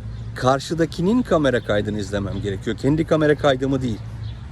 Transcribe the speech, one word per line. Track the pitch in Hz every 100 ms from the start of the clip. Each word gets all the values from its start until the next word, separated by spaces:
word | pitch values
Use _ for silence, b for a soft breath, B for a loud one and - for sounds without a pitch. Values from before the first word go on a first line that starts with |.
| - - -
Karşıdakinin | - 127 135 - 165 165 - 175 247
kamera | - 170 139 120
kaydını | - 104 104 104
izlemem | 95 101 98 95
gerekiyor. | 98 95 120 107
Kendi | 135 156
kamera | 160 156 151
kaydımı | 147 151 131 135 135
değil. | 123 104 - - - - -